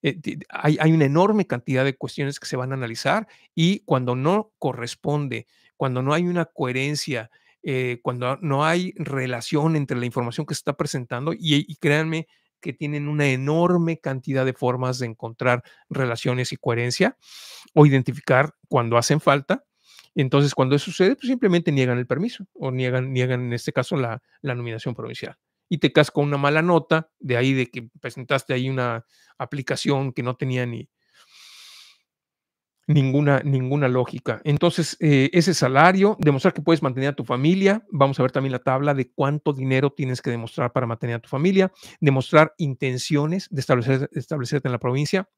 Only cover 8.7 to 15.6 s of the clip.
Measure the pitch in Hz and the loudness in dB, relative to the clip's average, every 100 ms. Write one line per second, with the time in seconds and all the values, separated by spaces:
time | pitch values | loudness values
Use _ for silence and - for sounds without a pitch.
8.7 | 175 180 - 139 135 127 120 - 151 160 | 0 -2 -8 -6 -4 -4 -6 -4 0 2
9.7 | 160 135 127 123 123 120 120 147 151 - | 0 -2 -4 -4 -4 -6 -6 -8 -6 -6
10.7 | 139 147 139 123 123 147 220 160 147 - | -4 -6 -6 -8 -6 -6 -4 0 0 0
11.7 | 151 170 147 160 160 156 _ _ _ 143 | -4 0 0 0 -6 -8 _ _ _ -14
12.7 | 131 147 147 147 147 143 131 135 156 175 | -8 -6 -6 -4 0 0 0 0 2 2
13.7 | 175 165 160 - 135 131 131 131 127 127 | 2 0 -4 -6 -6 -4 -2 -2 0 -2
14.7 | 123 127 127 120 113 117 113 127 123 | -2 -4 -4 -6 -8 -14 -2 0 0